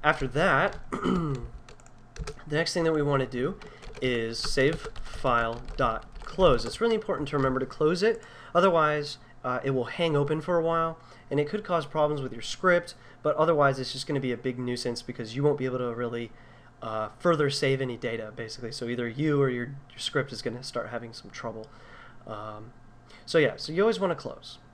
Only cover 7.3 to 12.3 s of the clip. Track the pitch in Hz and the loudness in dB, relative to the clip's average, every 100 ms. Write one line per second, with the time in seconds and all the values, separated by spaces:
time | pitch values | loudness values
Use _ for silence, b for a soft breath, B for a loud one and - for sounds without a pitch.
7.3 | 147 135 131 131 - 156 175 214 226 B | 2 2 2 -2 2 2 4 2 0 B
8.3 | B B 175 190 170 151 151 147 - B | B B 4 6 6 4 2 -4 -10 B
9.3 | B 127 127 135 131 117 - 165 147 143 | B -4 -2 0 0 -2 0 2 2 2
10.3 | 156 151 170 165 165 165 160 B B B | 0 2 2 2 2 0 -2 B B B
11.3 | 139 147 208 208 170 143 156 151 147 131 | 0 0 -2 0 -2 0 2 2 2 -4